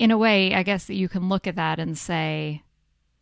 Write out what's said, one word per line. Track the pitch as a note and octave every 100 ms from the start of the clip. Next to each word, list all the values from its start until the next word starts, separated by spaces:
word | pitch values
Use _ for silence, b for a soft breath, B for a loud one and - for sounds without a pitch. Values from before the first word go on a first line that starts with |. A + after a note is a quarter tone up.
in | A3+
a | A3
way, | A3 G3+ F#3+
I | G3
guess | F#3 F#3+ -
that | G3
you | F3+
can | F#3 F#3
look | F#3+ F#3+
at |
that | F3 D#3+ E3
and | E3 D#3
say, | - E3 D#3 D#3 D3+ D3+ _ _ _ _ _ _